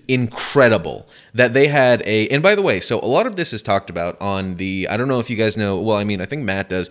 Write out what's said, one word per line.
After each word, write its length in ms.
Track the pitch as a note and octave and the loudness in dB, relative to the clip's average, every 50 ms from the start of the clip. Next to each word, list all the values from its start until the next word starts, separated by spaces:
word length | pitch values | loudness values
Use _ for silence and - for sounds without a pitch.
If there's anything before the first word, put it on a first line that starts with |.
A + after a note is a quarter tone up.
| - | -4
incredible. 1000 | - C3 B2+ B2 A2+ - - - - - C#3+ B2+ A#2 A2 F#2+ D#2+ D#2 A#1 - - _ - - _ _ - | -2 0 0 0 -2 -4 -8 -6 0 4 6 6 6 6 2 0 -4 -10 -10 -14 _ -20 -20 _ _ 0
That 200 | A2+ B2 A2+ A#2+ | 2 2 4 4
they 140 | C3+ C#3+ | 4 4
had 340 | D3+ C#3+ D3 B2+ B2 A#2+ G#2 | 4 4 4 4 4 4 2
a, 260 | - G2+ G#2+ A2 G#2+ - | 0 0 0 0 0 0
and 120 | C3 D3 | 0 2
by 140 | E3 G3 G#3 | 4 4 2
the 60 | G3+ | 4
way, 180 | G3 D#3+ G#2+ F2+ | 2 0 0 0
so 200 | - - A#2+ - | -2 -2 -2 -2
a 60 | - | 0
lot 220 | A2 C3+ F3 A3+ | 2 2 2 0
of 80 | B3+ G3+ | 0 -4
this 180 | F3+ E3 - A#2+ | -6 -6 -6 -6
is 80 | G#2 | -6
talked 280 | - - G2 G2 - - | -2 0 0 0 0 -4
about 300 | E2+ E2+ E2+ F2 E2+ - | -6 -6 -6 -6 -6 -6
on 360 | - G2+ G2 F#2+ F#2+ F#2+ F2+ | -4 -4 -4 -2 -4 -6 -6
the, 300 | F2 F#2+ F#2+ F#2+ F#2+ F2+ - | -6 -4 -4 -4 -4 -4 -2
I 80 | G2 | -2
don't 100 | A2 B2+ | -2 -2
know 120 | C#3 C3 B2 | 0 -2 -2
if 100 | A2 - | -2 -4
you 80 | A#2+ | -2
guys 180 | G2+ A2+ G#2+ - | 0 0 0 0
know, 240 | A2 G#2 G2+ G2 F2+ | 0 -2 -2 -2 -2
well, 180 | G2+ A2 G#2+ | 0 0 0
I 60 | G2+ G2+ | 0 0
mean, 160 | G#2 G2+ F2+ | -2 -2 -4
I 60 | F#2 | -6
think 180 | - C#3+ D3+ C3 | -8 -8 -6 -4
Matt 240 | F#2+ F#2+ G2 G2 | -4 -4 -4 -4
does, 220 | - F#2 F#2 F2 - | -4 -4 -4 -4 -6